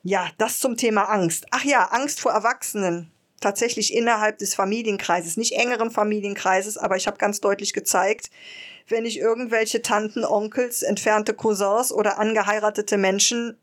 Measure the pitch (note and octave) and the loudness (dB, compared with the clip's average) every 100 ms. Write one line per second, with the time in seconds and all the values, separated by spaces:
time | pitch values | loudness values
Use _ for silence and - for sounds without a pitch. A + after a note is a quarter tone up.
0 | F3+ F#3+ E3+ - A3+ - C4 A#3 A#3 G#3+ | 0 -2 -2 -2 -2 0 -2 0 2 2
1 | G3+ G#3+ E3+ - - B3+ C#4 C4 F3+ A#3 | 2 2 2 -2 -4 -2 2 2 4 0
2 | C#4+ - C4 G#3+ A3 B3+ - G#3+ F#3 F3 | -2 -2 0 2 2 0 -4 -2 -2 -2
3 | E3 _ _ _ G3+ G3+ A#3 A#3 G3+ A3+ | -8 _ _ _ -4 0 -2 0 0 2
4 | A#3 A3 G#3+ G#3+ G3+ - G3 A3 A3 G3 | 2 2 0 -2 -6 -2 0 0 -2 -2
5 | - F3+ E3+ F#3+ A3+ - A#3+ A#3+ A3+ A#3 | 0 0 0 -4 -2 0 0 0 0 0
6 | G#3 G#3+ G3+ G3+ F#3 F#3+ G3+ G#3 A3 F#3+ | 0 0 -4 -2 2 2 0 -6 -2 0
7 | G#3 - G#3 G#3 G#3 G3+ G3+ - - F#3+ | -2 -2 -2 0 0 0 -2 -4 0 2
8 | F#3+ - - - - - - - _ A3+ | 2 -2 -6 -18 -20 -18 -20 -20 _ -2
9 | A3+ G#3+ A3 A#3 B3 A3+ A3 A3+ A#3 G#3+ | -2 -2 0 0 0 0 0 -2 2 0
10 | G#3+ A#3 A3 G#3 G#3+ A#3 B3 - - G3+ | 0 -2 0 0 0 -2 -2 -2 -2 0
11 | A3 G#3+ G#3+ G#3+ A3 G3+ G3+ G#3+ B3+ - | 2 2 0 0 0 2 2 2 2 0
12 | G#3 F#3+ G#3+ A3 G3 G#3+ G#3+ G3+ G#3 G#3 | 0 0 0 2 2 2 0 0 0 2
13 | F#3+ G3 - A#3 A#3 A3+ | 2 2 2 0 -6 -10